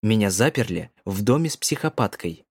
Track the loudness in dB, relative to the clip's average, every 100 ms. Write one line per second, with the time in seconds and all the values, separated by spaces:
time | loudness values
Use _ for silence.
0 | 2 2 2 2 2 2 -2 -4 -8 _
1 | -8 -2 2 2 2 -4 -4 -2 -4 0
2 | -2 -2 -8 -8 _